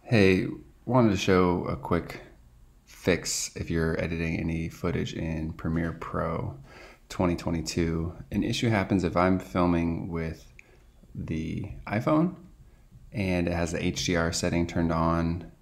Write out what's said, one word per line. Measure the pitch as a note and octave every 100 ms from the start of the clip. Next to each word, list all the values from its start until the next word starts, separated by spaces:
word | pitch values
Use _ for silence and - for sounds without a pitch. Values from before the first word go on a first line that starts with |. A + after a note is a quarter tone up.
| -
Hey, | A#2 F#2+ F#2 F2 - - -
wanted | - B2+ A2+
to | F#2
show | - F#2 F2+ F2 F2
a | F2
quick | - F2 - - - - - - - -
fix | - - - E2+ - - - -
if | -
you're | E2 D#2+ D#2+
editing | E2 E2 E2 E2
any | E2 E2 E2
footage | - F2 E2 E2
in | F2 E2 D#2+ D#2+
Premiere | E2 E2 E2 E2+
Pro | D#2+ - E2+ E2+ E2 - - - - - - _
twenty | - F2+ E2+
twenty-two. | F2 E2 D#2+ - E2 E2 E2 - -
An | G#2
issue | G2+ A#2+ A#2+
happens | A2 F#2+ G2 E2+
if | E2
I'm | F#2 F#2
filming | - F#2 F2+ E2+ E2+ E2+ F2+
with | E2 E2 D#2+ - - _ - - - - -
the | D#2+ D#2+ E2 E2 - - -
iPhone | G#2 D3 D#3 F3+ - - - - - - - -
and | - F#2+ F2+ F2
it |
has | E2+ E2+
the | F2
H | F2 F2 F#2
D | E2+
R | E2+
setting | E2 F2+ E2+ E2+
turned | F2+ E2+
on. | E2 E2 E2 E2 F2 - -